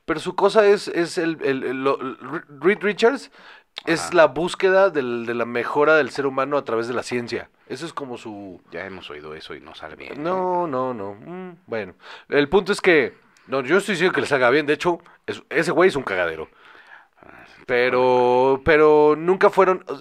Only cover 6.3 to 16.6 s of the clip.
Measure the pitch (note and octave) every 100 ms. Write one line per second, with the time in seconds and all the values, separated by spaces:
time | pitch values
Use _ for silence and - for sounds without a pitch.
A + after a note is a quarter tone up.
6.3 | C3+ C#3 C#3+ - A2+ A#2 A#2 - B2 A#2
7.3 | A2+ - _ - B2+ D#3+ - C3+ A#2 A2+
8.3 | G2+ G2 F2 _ E2 F#2+ F#2 D#2 D2 D2+
9.3 | D#2 - D2 D2+ - D#2 D#2 C2+ C#3 D#3+
10.3 | F#3 F#3 F3 E3+ B2+ B2+ A#2 G2+ G2+ D#3+
11.3 | F#3 F#3 E3+ - A2+ F#2+ - - - -
12.3 | C#3+ C#3+ G3 F3+ G3+ F#3+ D#3+ G#2 - _
13.3 | _ - C3+ B2+ F#3+ G#3 E3 F3 C#3+ A2
14.3 | C#3 B2 D3 D3 D3 F3 E3+ - _ -
15.3 | G#2 - C#3 E3 D3+ F#3 C#3+ A#2 F#2 E2+
16.3 | D#2+ D#2 _